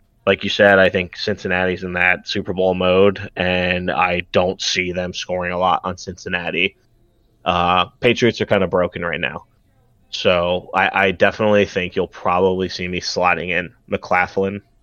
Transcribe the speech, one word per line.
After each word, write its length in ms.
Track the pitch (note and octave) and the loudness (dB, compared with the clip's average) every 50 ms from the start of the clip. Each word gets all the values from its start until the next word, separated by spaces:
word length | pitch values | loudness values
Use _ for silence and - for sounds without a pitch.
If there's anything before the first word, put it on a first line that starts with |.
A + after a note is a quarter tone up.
| _ _ _ _ _ | _ _ _ _ _
like 180 | - G2 F#2+ - | 0 0 0 0
you 60 | G2+ | -2
said, 280 | - - G#2+ G2+ G2+ F#2+ | 2 4 6 8 8 8
I 120 | F#2+ F#2 | 6 4
think 260 | F2 G2+ F2+ E2+ - | 2 0 -4 -4 -8
Cincinnati's 680 | - - - G#2 F#2 - G2 F#2 F2+ F#2 F#2 F2+ F2 F#2 | -8 -6 -6 -6 -4 -4 -2 -2 0 0 0 -2 -4 -6
in 100 | F#2 F2+ | -6 -2
that 340 | F2 F2 F2+ F2+ F2 - - | 0 0 0 0 0 -4 -6
Super 240 | - G#2+ F#2 - F2+ | -8 -6 -6 -4 -2
Bowl 220 | F2+ F#2 F#2 F#2 | 0 0 0 0
mode, 560 | F2+ F#2 F2+ F2+ F#2 G2 G2+ G2 F#2+ G2 - - | 2 2 2 4 4 4 4 2 0 -6 -10 -6
and 560 | - F2+ F#2 F#2 F#2 F2+ F2+ F2+ F2+ F2+ F2+ | -4 -2 0 0 0 0 -2 -2 -2 -2 -2
I 360 | D#2+ - F2+ F2+ F2+ F2+ F2 - - | 0 0 0 0 0 -2 -4 -2 0
don't 280 | G2 F2+ F#2 F#2+ F#2+ | 0 0 0 -2 -4
see 320 | - - - F#2 F2+ F2+ F2 | -4 -4 -2 -2 -2 -2 -4
them 220 | F2+ F2+ F2+ F2+ | -6 -6 -6 -8
scoring 380 | - - - F2+ F2+ F2 F2 F2+ | -10 -8 -6 -6 -4 -4 -4 -2
a 60 | F2 | 0
lot 220 | F2+ F#2 F2 - - | 0 2 2 0 -2
on 120 | F#2 F#2 | -4 -8
Cincinnati. 800 | F#2+ - - F2 - - G2 F2+ F2 E2+ E2+ E2 E2 F2+ F#2+ - _ _ _ _ _ _ _ _ _ _ _ _ _ - | -8 -10 -14 -14 -12 -8 -6 -6 -4 -4 -4 -2 -2 -2 -2 -4 _ _ _ _ _ _ _ _ _ _ _ _ _ -4
Uh, 400 | - F2+ F2 F2 F2 F2+ F#2 - - - _ | -2 0 2 2 2 2 2 0 -2 -4 _
Patriots 420 | - B2 A#2 - B2+ A#2 G#2+ - G#2 | 0 0 2 4 2 0 0 0 -2
are 40 | |
kinda 200 | - A#2 G2+ F#2+ | 0 0 0 2
broken 360 | F2 F2+ F2+ F2 F2 - F2+ F2 | 0 0 0 0 -2 -4 -6 -6
right 140 | E2+ D#2+ D#2 | -6 -4 -4
now. 260 | E2 C2 D2 E2+ - _ _ _ _ _ _ _ _ _ _ _ _ _ | -4 -6 -6 -8 -14 _ _ _ _ _ _ _ _ _ _ _ _ _
So 580 | - - - G2+ F#2 F2 F2 F2 F2+ F#2 F2+ - - | -12 -4 0 2 2 2 2 0 -2 -2 -4 -2 0
I, 320 | F#2 F#2+ F#2+ - F#2+ G2 | 0 0 2 2 2 2
I 40 | G2 F#2 | 2 2
definitely 520 | E2+ - G2+ F#2+ - A2 G#2+ G#2 G#2 G2+ | 2 2 2 2 2 2 2 4 4 2
think 320 | F#2 - G2 F2+ F2 - | 2 0 -4 -6 -4 -2
you'll 120 | - F2+ E2+ | -4 -4 -4
probably 600 | - - - - F2+ F2+ F#2+ F#2+ F#2 F#2 F#2 F2+ | -6 -6 -2 0 2 2 2 2 2 0 -2 -4
see 180 | - - F2+ | -6 -6 -8
me 140 | F2+ F2+ F2+ | -6 -6 -6
slotting 480 | - - - F#2+ F2+ F2+ F2 E2 E2 F2+ | -6 -6 -2 0 2 2 2 0 -2 -2
in 240 | F2+ E2+ F2+ E2 - _ _ | -4 -4 -4 -6 -10 _ _
McLaughlin 720 | - G2 F#2 - - - F2+ F2+ G2 - - F#2+ G2 G2+ G2+ - _ _ _ | -8 -8 -8 -4 -2 0 0 0 0 0 -2 -2 -2 -4 -6 -12 _ _ _